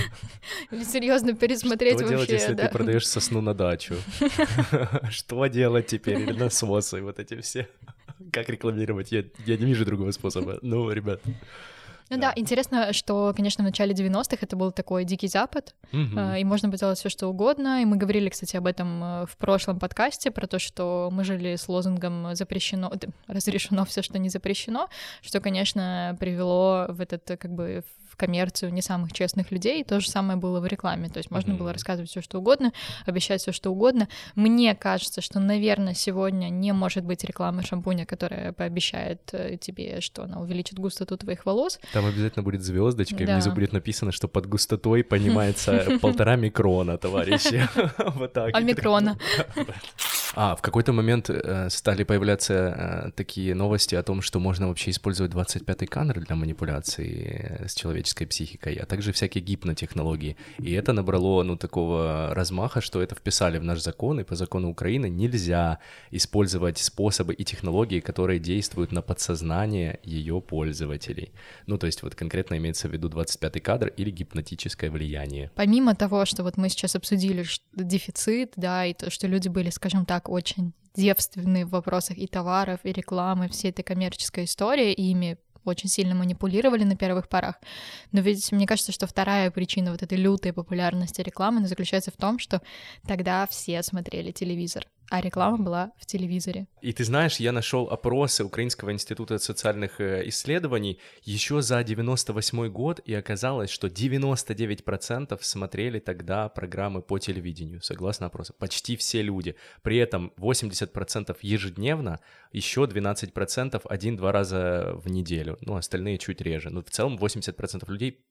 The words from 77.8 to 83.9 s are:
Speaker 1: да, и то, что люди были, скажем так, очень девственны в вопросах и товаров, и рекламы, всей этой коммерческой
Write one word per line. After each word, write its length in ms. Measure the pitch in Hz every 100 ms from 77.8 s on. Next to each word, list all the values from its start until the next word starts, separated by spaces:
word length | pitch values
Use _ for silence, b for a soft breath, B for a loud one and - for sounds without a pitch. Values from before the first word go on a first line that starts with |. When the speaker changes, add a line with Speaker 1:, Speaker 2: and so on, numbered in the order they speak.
| 185 185 - - - 233 247 -
Speaker 1:
да, 300 | 180 180 180
и 80 |
то, 160 | 175 180
что 160 | - 190
люди 200 | 190 185
были, 220 | 180 175
скажем 360 | - - 190 180
так, 180 | 175 -
очень 420 | 180 - - 175 - _ -
девственны 680 | 196 196 - 190 180 185 175
в 40 |
вопросах 460 | 180 175 180 - 175
и 100 | 190
товаров, 520 | 190 175 185 190 180
и 80 | 196
рекламы, 560 | 185 175 185 180 185 180
всей 220 | - 196
этой 120 | 180
коммерческой 640 | -